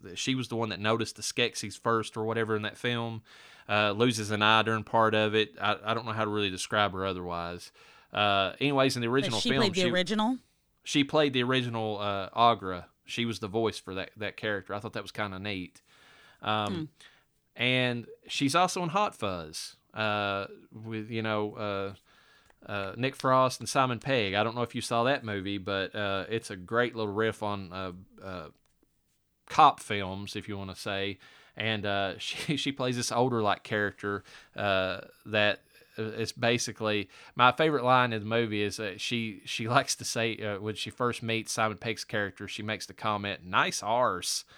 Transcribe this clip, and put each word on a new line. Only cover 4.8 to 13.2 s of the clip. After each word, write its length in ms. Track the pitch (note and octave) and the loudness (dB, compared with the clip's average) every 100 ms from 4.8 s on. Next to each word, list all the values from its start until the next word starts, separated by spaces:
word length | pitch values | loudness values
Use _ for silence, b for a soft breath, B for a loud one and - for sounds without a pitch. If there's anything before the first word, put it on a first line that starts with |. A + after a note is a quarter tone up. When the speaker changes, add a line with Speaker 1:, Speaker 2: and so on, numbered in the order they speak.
Speaker 1:
part 320 | G#2 A2+ A2 G#2+ | 2 4 6 6
of 180 | G#2+ | 4
it. 220 | A2 G#2 - | 4 2 0
I, 160 | G2+ G2+ G#2 | -2 -2 0
I 80 | |
don't 120 | A#2 A#2 | -2 -2
know 60 | |
how 140 | A2 G#2+ | -2 0
to 40 | |
really 200 | G#2 G2+ | 2 0
describe 400 | F#2 - G#2+ G2+ | -2 -2 2 2
her 120 | F#2+ G2 | 2 -2
otherwise. 640 | F2+ F2 E2+ E2+ F2 - b b b b | -2 -4 -4 -4 -8 -12 b b b b
Uh, 420 | - G#2 G2 F#2+ - | 0 4 4 2 2
anyways, 360 | C#3 C#3 C3+ B2 | 2 4 4 2
in 60 | |
the 60 | A#2 | 2
Speaker 2:
But 60 | |
Speaker 1:
original 260 | C3 C3+ A2 | 2 2 0
Speaker 2:
she 100 | - | 2
Speaker 1:
film, 120 | C3+ | 2
Speaker 2:
played 120 | G#3 F3 | 2 2
the 60 | |
Speaker 1:
she 80 | F3+ | 2
Speaker 2:
original? 480 | F3+ E3+ G#3+ A3 B3+ _ _ _ _ | 2 0 2 2 0 _ _ _ _
Speaker 1:
she 200 | - D3 | -2 0
played 300 | C#3 D#3 D3 | 2 4 2
the 100 | B2+ | 2
original, 540 | B2 C3 B2 A#2 A2 G#2 | 2 2 0 -2 -2 -2
uh, 300 | G2+ G2 F#2 A2+ | -2 -2 -4 6
Agra. 520 | A#2 G#2+ F#2+ F2+ - _ - | 6 6 -2 -6 -10 _ -10
She 200 | - | -4